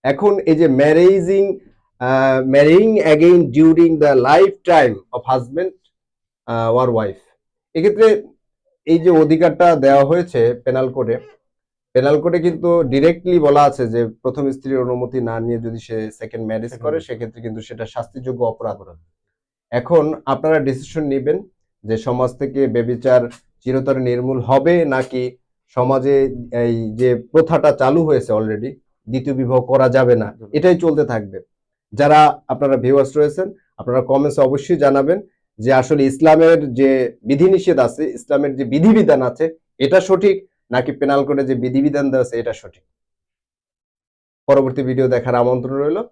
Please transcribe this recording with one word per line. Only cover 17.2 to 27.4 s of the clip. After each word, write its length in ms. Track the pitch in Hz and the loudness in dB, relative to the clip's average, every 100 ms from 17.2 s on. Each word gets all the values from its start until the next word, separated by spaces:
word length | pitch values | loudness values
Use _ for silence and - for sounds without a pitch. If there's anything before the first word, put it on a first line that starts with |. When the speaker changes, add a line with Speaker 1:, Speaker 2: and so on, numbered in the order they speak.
| 113 117 117 | -12 -12 -14
Speaker 1:
কিন্তু 160 | 110 113 | -14 -16
সেটা 180 | 117 110 123 | -16 -12 -12
শাস্তিযোগ্য 460 | 117 131 127 120 117 | -14 -12 -12 -6 -6
অপরাধ। 260 | - 110 101 | -6 -12 -12
Speaker 2:
অপরাধ। 200 | 92 82 _ _ _ _ _ _ _ 120 | -18 -20 _ _ _ _ _ _ _ -8
Speaker 1:
এখন 240 | 123 170 151 156 - | 0 0 0 -6 -6
আপনারা 240 | 135 156 156 135 | -4 0 0 -2
ডিসিশন 360 | 131 - 160 147 | -6 -10 -8 -4
নিবেন 240 | 139 131 180 - _ _ _ 104 | -4 -4 -6 -8 _ _ _ -8
যে 60 | 113 131 | -6 -4
সমাজ 220 | 123 127 - | -4 -4 -4
থেকে 200 | 139 135 135 117 | -8 -4 -2 -2
ব্যভিচার 460 | 117 120 131 127 120 - _ _ | -4 -4 2 2 0 -10 _ _
চিরতরে 380 | 123 131 135 131 123 | -6 -4 -2 -2 -2
নির্মূল 300 | 123 127 131 113 | -4 -4 -6 0
হবে, 240 | 135 156 175 151 131 | 0 2 0 0 -2
নাকি 280 | 131 127 123 _ _ _ _ - | -4 -6 -8 _ _ _ _ -4
সমাজে 400 | 123 135 131 139 135 123 120 120 | -2 0 2 0 0 -6 -8 -4
এই 120 | 120 117 113 110 | -2 -2 -6 -2
যে 100 | 127 120 - | -2 -2 0
প্রথাটা 380 | 160 | 0